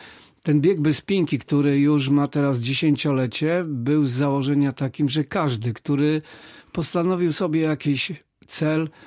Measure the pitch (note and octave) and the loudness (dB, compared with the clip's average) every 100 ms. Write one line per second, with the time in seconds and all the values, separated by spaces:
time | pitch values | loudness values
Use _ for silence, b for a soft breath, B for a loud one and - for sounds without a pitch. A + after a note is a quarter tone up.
0 | B B B B E3 D3 D#3 F3+ D3+ C#3 | B B B B 0 2 4 2 2 0
1 | - G3 D#3+ C3 - C#3+ C#3+ C#3 C#3+ D3 | 0 0 0 -2 0 0 2 2 4 2
2 | C3 C#3+ C#3+ D3 C#3 B2+ A#2 C3+ D#3+ C#3 | 2 2 2 0 0 0 -2 0 0 2
3 | D#3 C3 B2+ - D3+ E3+ E3 C3+ A#2+ D3+ | 0 0 -2 -2 -2 -2 -2 -4 0 2
4 | C#3 B2 C#3+ C#3 C3+ C#3+ C#3 B2 C3+ - | 0 0 0 0 0 2 0 0 -4 -2
5 | C#3+ D3 C#3+ G3 D3+ A#2 A#2+ A2 - C#3 | -2 0 -2 -2 -2 -2 -4 -4 -2 0
6 | D3+ D3+ B B B B B - D3+ F3+ | 2 0 B B B B B -6 -4 -2
7 | E3+ F#3 F3 D3+ F3+ D#3+ D#3 D3 D3 C3+ | 0 0 0 -2 -2 0 0 -2 -2 -2
8 | - D3+ _ _ - - D#3 D#3 D#3+ B | -4 -10 _ _ -10 -4 -2 0 -4 B